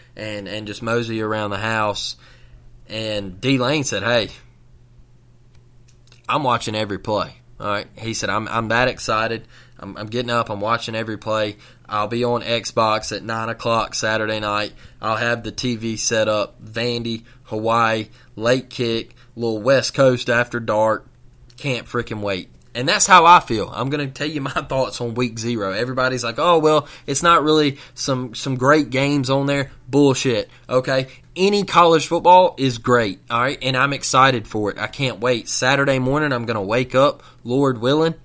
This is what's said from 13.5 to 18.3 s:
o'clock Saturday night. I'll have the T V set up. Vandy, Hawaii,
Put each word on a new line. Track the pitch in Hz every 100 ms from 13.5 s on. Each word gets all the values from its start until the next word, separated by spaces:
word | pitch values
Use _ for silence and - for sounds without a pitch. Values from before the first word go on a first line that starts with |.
o'clock | 113 120 113 104
Saturday | - 110 110 110 107
night. | 104 104 107 - - -
I'll | 107 110
have | 120 117
the | 110
T | - 127 113
V | 113 107
set | - 113 107
up. | 107 98 -
Vandy, | 110 110 120 120 117 113 - -
Hawaii, | - 110 110 117 113 113 107 - -